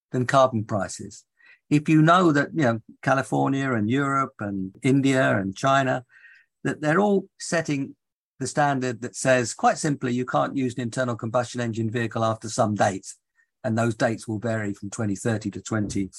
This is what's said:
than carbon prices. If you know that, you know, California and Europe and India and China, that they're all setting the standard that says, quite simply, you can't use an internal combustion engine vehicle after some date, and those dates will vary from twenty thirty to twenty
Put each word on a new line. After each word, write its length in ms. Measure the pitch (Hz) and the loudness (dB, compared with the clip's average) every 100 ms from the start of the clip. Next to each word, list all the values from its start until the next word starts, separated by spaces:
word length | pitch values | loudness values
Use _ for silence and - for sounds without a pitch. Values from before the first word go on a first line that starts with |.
| _ | _
than 160 | 127 123 | -4 2
carbon 380 | 139 131 117 | 4 4 2
prices. 600 | 107 110 90 - - - - _ - - _ | -2 -4 -4 -8 -14 -16 -20 _ -20 -20 _
If 180 | 147 151 | 0 4
you 140 | 156 | 6
know 320 | 156 175 175 | 6 6 6
that, 160 | 143 139 | 4 0
you 80 | - | 0
know, 180 | 135 117 - - | 0 0 -4 -6
California 720 | - 135 131 143 139 135 135 | 0 0 0 -2 0 0 -2
and 160 | 120 104 | 0 0
Europe 440 | 131 139 139 135 - | 0 0 0 -2 -6
and 340 | 104 98 95 98 | -8 -6 -8 -4
India 540 | 127 139 135 131 135 120 | 2 2 4 2 2 0
and 180 | 95 | -2
China, 520 | 95 135 135 131 131 123 - - - _ _ | -2 0 2 0 -2 -6 -20 -20 -20 _ _
that 160 | - 127 | -6 -4
they're 180 | 151 165 | 0 2
all 300 | 208 196 190 - | 4 2 0 -10
setting 560 | - 170 156 147 139 - _ _ _ - | -4 -2 0 -2 -4 -10 _ _ _ -10
the 60 | 131 | -4
standard 560 | - 147 139 127 117 | 0 2 2 -2 -4
that 120 | 120 | -8
says, 400 | - 139 127 117 | -2 2 4 2
quite 240 | - 240 175 | 0 0 2
simply, 340 | 165 143 127 | 0 -2 -2
you 120 | 120 | -2
can't 320 | 127 151 143 139 | -2 0 0 -2
use 180 | 127 | -4
an 60 | 113 | -4
internal 340 | 120 113 123 | -6 -2 -2
combustion 460 | 113 117 123 123 123 | -4 -2 -2 -2 -4
engine 300 | 120 110 113 | -4 -2 -2
vehicle 340 | 117 113 117 | -2 -2 0
after 240 | 113 110 113 | -2 -2 -4
some 260 | - 110 | 0 0
date, 400 | 104 110 92 - - _ _ _ _ | 2 0 0 -8 -18 _ _ _ _
and 140 | 127 113 | -4 0
those 180 | 117 | 0
dates 320 | 110 127 110 - | 0 0 -2 -6
will 120 | 107 | -6
vary 340 | 117 113 107 | -2 -2 -4
from 180 | 101 101 | -6 -10
twenty 240 | - 110 | -4 -4
thirty 360 | 98 120 110 104 | -2 -2 -2 -4
to 100 | 98 | -8
twenty 500 | - 113 98 - 95 | -4 -4 -2 -4 -6